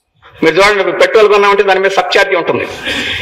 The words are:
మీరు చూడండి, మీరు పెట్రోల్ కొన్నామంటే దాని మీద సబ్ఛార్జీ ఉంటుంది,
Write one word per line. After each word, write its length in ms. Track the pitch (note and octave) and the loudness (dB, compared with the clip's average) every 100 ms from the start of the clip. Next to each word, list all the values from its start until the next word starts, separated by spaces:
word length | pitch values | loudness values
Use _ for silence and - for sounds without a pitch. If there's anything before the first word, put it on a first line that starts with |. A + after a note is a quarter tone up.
| _ _ - - | _ _ -18 -2
మీరు 120 | D#3+ D#3+ | 0 2
చూడండి, 280 | G3+ G3+ | 2 2
మీరు 140 | F3+ F#3 | -2 0
పెట్రోల్ 300 | F#3 A3 G#3 | 2 4 4
కొన్నామంటే 360 | G#3 G3+ G3+ | 4 2 2
దాని 160 | G3 F#3+ | 2 2
మీద 120 | F#3+ | 0
సబ్ఛార్జీ 440 | - - G#3+ F#3+ F3+ | -2 -2 0 0 -2
ఉంటుంది, 280 | - - - - - - - - | -2 -4 -6 -10 -10 -8 -8 -8